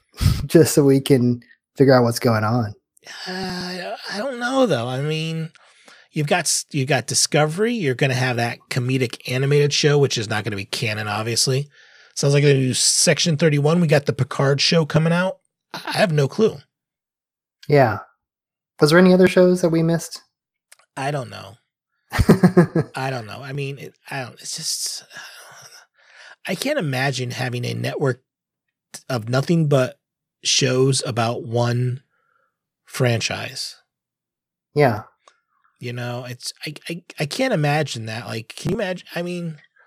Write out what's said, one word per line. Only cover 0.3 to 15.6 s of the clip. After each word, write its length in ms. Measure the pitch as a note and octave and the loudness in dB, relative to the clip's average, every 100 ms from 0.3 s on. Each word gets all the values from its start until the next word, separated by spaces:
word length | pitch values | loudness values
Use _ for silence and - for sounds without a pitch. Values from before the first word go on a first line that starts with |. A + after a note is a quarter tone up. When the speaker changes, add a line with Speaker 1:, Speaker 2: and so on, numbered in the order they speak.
| - C#3+ | 2 4
Speaker 1:
just 280 | E3 C#3 | 6 6
so 100 | D#3+ | 4
we 160 | C#3 C3+ | 4 4
can 400 | - C3 B2 A#2+ - _ _ - | 4 4 4 0 -8 _ _ 2
figure 180 | C3+ | 6
out 80 | B2+ | 6
what's 160 | A#2 A#2 | 4 2
going 240 | B2 A2 | 0 0
on. 320 | G#2+ B2 G#2+ - _ _ - - F#3 | 0 0 -2 -8 _ _ -20 -14 -10
Speaker 2:
Uh, 680 | F#3 F#3 F3+ F3+ F3+ F#3+ - - | -8 -8 -8 -10 -10 -10 -12 -10
I 60 | G3 | -8
don't 220 | C4+ A#3+ | -6 -6
know, 260 | A#3+ C4+ A#3+ | -2 2 2
though. 220 | B2 A#2+ | 2 -2
I 140 | B2+ | -4
mean, 480 | D3+ D#3 D#3+ D#3+ D#3+ - _ _ - - _ | -4 -4 -4 -6 -8 -12 _ _ -20 -20 _
you've 160 | - D3 | -4 0
got 200 | F3 D3+ | 0 0
s-, 200 | - - | -4 -4
you've 160 | C#3+ C3 | -4 0
got 180 | C3 - | 0 0
Discovery. 680 | B2+ - D3+ D3+ E3+ A3+ | -2 0 2 2 0 -2
You're 200 | A#3 C#3+ | 0 -2
gonna 200 | A#2+ C#3 | 0 0
have 240 | B2+ B2+ A#2+ | 0 -2 -2
that 200 | A#2 - _ | -4 -6 _
comedic 500 | C3 B2 C3 A#2+ - - | -4 -2 -2 -2 -6 -6
animated 400 | B2+ C#3 D3 D3 | -2 2 2 2
show, 260 | - D3 C#3+ | 2 2 4
which 200 | C3+ A#2+ | 2 0
is 100 | G#2+ | -4
not 140 | G#2 | -4
gonna 140 | G#2 G2 | -4 -6
be 80 | |
canon, 420 | G2 - A2+ G#2+ G#2+ | -8 -6 -4 -4 -4
obviously. 640 | G#2 A2+ A#2 C3+ C3 D3 _ _ _ _ - | -4 -2 -2 0 -2 -4 _ _ _ _ -2
Sounds 180 | C#3+ | 2
like 80 | C#3+ | 4
they're 120 | C#3+ | 6
gonna 120 | C3+ B2+ | 4 2
do 80 | |
Section 640 | A#2 - - F3+ D3+ F3 C#3+ | 0 0 2 2 2 0 2
thirty-one. 440 | D#3+ D3 D3 F3 | 2 2 2 2
We 60 | D#3+ | 4
got 200 | D3 D3+ | 2 2
the 60 | |
Picard 480 | B2 C3 - C#3 C#3 | -2 -4 0 0 2
show 240 | - E3+ | 2 2
coming 280 | D3+ D3+ E3 | 2 0 2
out. 260 | F3 F#3 - _ _ | 0 -2 -6 _ _